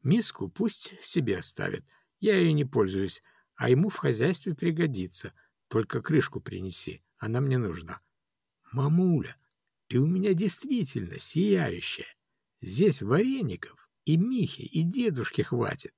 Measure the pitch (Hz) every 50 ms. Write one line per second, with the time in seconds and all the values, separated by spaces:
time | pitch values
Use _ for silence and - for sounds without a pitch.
0 | - 131 175 240 - - - - - 95 _ - 214 220 - - - - 185 -
1 | - - - 175 135 107 95 87 - - - - 50 50 - - - _ _ _
2 | _ _ _ _ - 214 208 190 175 165 156 147 139 131 139 123 104 95 95 95
3 | 98 92 - - _ _ _ _ _ _ _ - 123 120 127 135 185 220 - -
4 | - 139 120 107 120 165 190 - - 196 160 - 175 170 160 160 170 156 127 98
5 | 90 90 - - - 92 _ _ _ _ _ _ _ _ - 117 107 - - 117
6 | - - 156 143 - - - - - - 95 95 92 95 90 - - - 85 85
7 | _ _ _ _ - 110 113 127 139 135 131 127 117 98 80 87 82 82 - -
8 | _ _ _ _ _ _ _ _ _ _ _ _ _ _ 113 127 135 147 156 175
9 | 185 185 170 135 - - - _ _ _ _ _ _ _ _ _ _ _ - 120
10 | 139 160 180 185 190 208 190 165 208 202 - - - 269 277 240 180 131 - 117
11 | 95 85 - - - - - 156 190 208 196 90 80 - 85 87 - - - -
12 | - - - _ _ _ _ _ _ _ _ _ - 92 92 120 190 208 139 -
13 | 104 101 127 170 220 262 269 269 208 117 87 - - - - _ _ _ _ _
14 | _ - 156 165 190 240 262 247 175 - - - - - - 165 165 170 - -
15 | 240 220 156 123 113 - - - - - - 120 117 - - - - - _